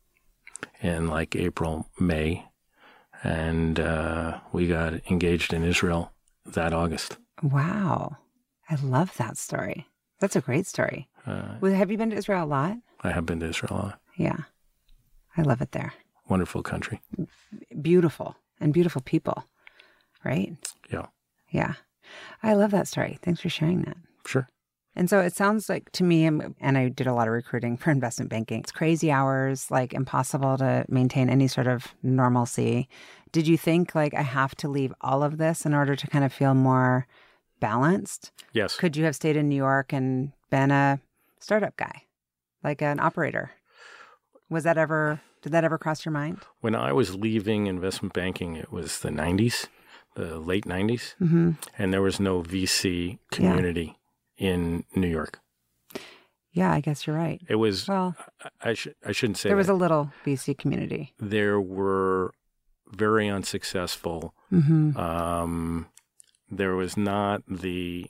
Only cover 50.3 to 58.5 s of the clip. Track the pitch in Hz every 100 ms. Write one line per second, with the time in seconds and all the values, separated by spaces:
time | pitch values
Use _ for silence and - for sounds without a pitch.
50.3 | 82 80 98 104 90 104 120 - - 175
51.3 | 170 170 156 - - 95 95 98 92 98
52.3 | 92 82 95 92 - 98 87 87 - -
53.3 | - - 175 90 85 80 - _ _ _
54.3 | - 98 90 85 85 - 95 90 80 76
55.3 | - _ _ _ _ _ - - - _
56.3 | _ _ 175 180 156 147 147 - 156 165
57.3 | - - 110 110 95 196 196 180 170 -
58.3 | _ -